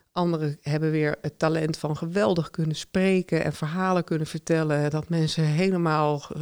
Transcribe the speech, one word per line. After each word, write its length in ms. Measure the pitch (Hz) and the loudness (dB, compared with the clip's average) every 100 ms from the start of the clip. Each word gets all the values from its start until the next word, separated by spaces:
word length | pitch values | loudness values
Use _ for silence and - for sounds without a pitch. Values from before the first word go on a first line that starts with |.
| _ | _
Anderen 460 | - 175 160 151 147 | -2 0 2 -2 -4
hebben 300 | - 151 156 | -2 0 0
weer 240 | 156 151 147 | 2 0 -2
het 180 | 151 - | -6 -2
talent 380 | 160 160 156 156 | 0 2 0 -2
van 200 | 151 147 | -4 -4
geweldig 520 | 170 185 214 185 160 | -4 0 2 2 -2
kunnen 260 | - 160 156 | -2 -4 -4
spreken 680 | - 190 190 185 180 160 | -4 0 2 2 2 0
en 100 | 151 | 0
verhalen 500 | 147 156 175 185 180 | -2 -4 -2 0 0
kunnen 240 | 165 160 151 | 0 -2 -2
vertellen, 640 | 156 - 160 156 147 147 | -6 0 0 2 0 0
dat 200 | 156 151 | -2 0
mensen 340 | 165 156 - | 0 0 0
helemaal 760 | 156 151 190 185 170 156 151 147 | 0 2 2 2 2 2 2 0
ge-, 140 | - 151 | -4 -8